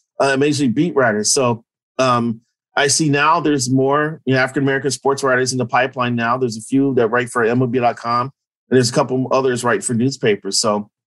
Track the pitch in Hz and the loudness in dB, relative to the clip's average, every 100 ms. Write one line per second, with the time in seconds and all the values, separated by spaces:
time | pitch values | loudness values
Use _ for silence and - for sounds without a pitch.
0 | _ - 139 135 147 139 135 117 170 143 | _ -2 0 2 0 2 0 0 0 2
1 | 123 107 107 143 123 113 _ _ _ - | 2 2 0 0 0 -2 _ _ _ -2
2 | 131 120 117 113 _ _ _ - 143 - | 0 2 0 -4 _ _ _ -2 0 0
3 | 156 143 151 170 156 143 123 131 135 143 | 0 2 2 2 2 0 0 0 2 0
4 | 151 160 127 131 127 147 135 135 135 - | -2 -6 -2 0 0 0 0 0 -2 -2
5 | 135 135 139 127 127 127 117 127 127 123 | -2 0 0 0 0 -2 -2 0 -2 -2
6 | 120 120 117 127 123 110 - 135 139 123 | -2 -2 -2 -2 -2 -6 -2 0 2 2
7 | 113 120 120 120 110 123 127 123 117 110 | 2 0 -2 -2 0 0 0 0 -2 -2
8 | 117 120 127 _ _ _ - 127 123 - | -4 -4 -4 _ _ _ 0 2 2 0
9 | 127 131 127 131 135 120 120 104 - 113 | -2 -2 0 0 0 0 0 -2 -2 -2
10 | 131 135 120 101 98 - 110 104 104 _ | -2 0 -2 0 -2 -2 0 -2 -6 _